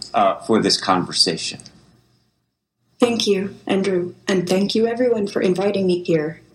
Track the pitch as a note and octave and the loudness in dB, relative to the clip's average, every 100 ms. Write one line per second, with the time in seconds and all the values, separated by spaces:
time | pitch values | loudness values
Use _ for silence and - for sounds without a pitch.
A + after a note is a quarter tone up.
0 | - A#2+ G2 - - A2 F#2 - - F2+ | -4 0 2 0 0 2 2 0 2 0
1 | E2 E2 - E2 - - - - _ _ | 0 0 0 -2 -6 -12 -16 -20 _ _
2 | _ _ _ _ _ _ _ _ _ - | _ _ _ _ _ _ _ _ _ 0
3 | A#3+ A3+ - G3 G3 - - G3 G3 F3+ | 0 2 0 0 -2 -8 -4 -2 0 -2
4 | F3 - - F#3+ E3+ F#3 G3+ A3 A3+ A#3 | -4 -6 -2 -2 0 0 0 0 0 2
5 | B3+ A3+ G3+ - F#3+ F3+ G3+ G3+ F#3 F3 | 0 0 -2 0 0 0 0 0 0 0
6 | F3 E3 D3+ E3 - | 0 0 -2 -8 -18